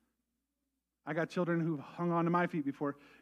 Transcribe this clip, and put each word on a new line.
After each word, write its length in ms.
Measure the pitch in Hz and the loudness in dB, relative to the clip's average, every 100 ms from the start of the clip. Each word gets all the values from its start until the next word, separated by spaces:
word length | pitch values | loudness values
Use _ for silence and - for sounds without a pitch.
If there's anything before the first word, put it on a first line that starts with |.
| _ _ _ _ _ _ _ _ _ _ - | _ _ _ _ _ _ _ _ _ _ -6
I 80 | |
got 160 | 156 160 | -4 -2
children 300 | 185 170 170 | 0 0 2
who've 200 | 160 151 | 2 -2
hung 320 | 123 - 175 | -6 -4 0
on 120 | 170 165 | 2 4
to 40 | |
my 160 | 175 175 | 2 2
feet 200 | 175 139 | 0 -2
before. 320 | 135 143 139 - - | -2 -4 -6 -14 -18